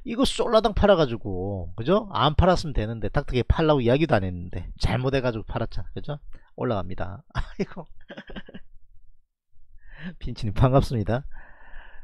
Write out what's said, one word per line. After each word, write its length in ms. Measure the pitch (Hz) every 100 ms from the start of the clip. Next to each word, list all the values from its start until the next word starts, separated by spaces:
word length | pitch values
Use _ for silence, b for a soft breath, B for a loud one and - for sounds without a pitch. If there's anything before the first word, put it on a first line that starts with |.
이거 220 | - 226 269
솔라당 480 | - 226 220 220
팔아가지고, 1000 | - 202 180 139 113 107 90 98 98 87 -
그죠? 340 | 120 202 101
안 240 | - 139 151
팔았으면 380 | 180 170 156
되는데, 360 | 117 107 113 104
닥터케이 340 | 147 - 127
팔라고 380 | - - 156 143
이야기도 340 | 117 139 160 117
안 80 |
했는데 460 | 92 90 90 92 85 -
잘못해가지고 640 | - 120 131 135 123 113 -
팔았잖아, 440 | 110 110 - -
그죠? 260 | - - 143 - b b -
올라갑니다. 680 | 123 101 92 95 90 101 -
<laughs> 40 |
아이고. 540 | - - - 190 - 165 - -
<laughs> 2000 | - - - - - - - - - - - _ _ _ - - - - - 175 165
핀치님 340 | 139 120 107
반갑습니다. 720 | - 131 135 - 123 98 120 - b b b b b b b